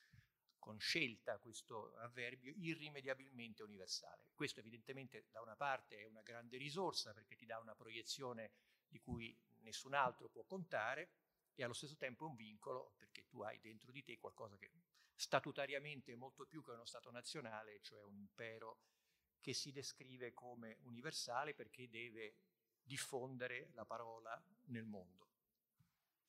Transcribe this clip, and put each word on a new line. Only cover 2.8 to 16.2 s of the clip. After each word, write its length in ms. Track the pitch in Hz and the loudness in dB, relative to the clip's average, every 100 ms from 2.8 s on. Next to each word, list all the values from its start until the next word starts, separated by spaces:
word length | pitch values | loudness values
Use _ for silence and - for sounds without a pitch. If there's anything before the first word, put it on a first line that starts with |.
| 151 143 135 135 135 123 117 104 | -2 -2 0 0 -2 -6 -6 -6
universale. 680 | 104 101 90 - - - - | -8 -6 -2 -2 -2 -14 -8
Questo 280 | - 143 - | 0 0 0
evidentemente 680 | 110 117 123 135 127 110 - | -8 -10 -6 -4 -4 -10 -10
da 120 | 110 | -8
una 120 | 113 | -6
parte 440 | 104 143 131 - 107 | 2 4 4 0 -10
è 60 | |
una 180 | 110 110 | -10 -10
grande 340 | 110 117 120 127 | -8 -8 -4 -2
risorsa 560 | 147 160 170 - 117 | 0 4 4 6 2
perché 240 | 107 110 117 | -2 -12 -10
ti 80 | |
dà 140 | 113 113 | -4 -4
una 160 | 113 | -4
proiezione 800 | 107 113 113 107 - 127 113 107 - _ _ - | -10 -6 -4 -2 0 0 0 -4 -8 _ _ -16
di 120 | 131 | -10
cui 380 | - 117 113 - - 113 | -2 -2 -2 -6 -18 -14
nessun 340 | 110 - 131 | -6 -4 6
altro 380 | 143 127 - - | 8 8 6 -8
può 140 | 117 | -8
contare, 640 | - 190 165 123 113 143 180 _ _ _ _ - | -4 -2 2 4 6 2 -2 _ _ _ _ 0
e 60 | |
allo 80 | 120 | 0
stesso 240 | 120 139 151 | 2 -2 0
tempo 280 | 135 117 | 0 0
è 40 | 156 | -2
un 80 | 117 | -4
vincolo 560 | 110 107 139 131 123 - | -8 -6 0 0 -2 -12
perché 300 | 107 - - | -14 -14 -10
tu 160 | 120 | -4
hai 160 | 104 117 | -2 -4
dentro 320 | 110 110 113 | -8 -12 -10
di 140 | 135 | -10
te 120 | - 113 | -8 -6
qualcosa 400 | - - 110 101 | -6 -6 -8 -8
che 140 | - 170 - - - - | -16 -18 -20 -20 -10 -2
statutariamente 960 | - 139 147 147 139 139 147 139 127 | 8 8 8 0 2 2 0 -6 -6
è 20 | |
molto 320 | 120 | -8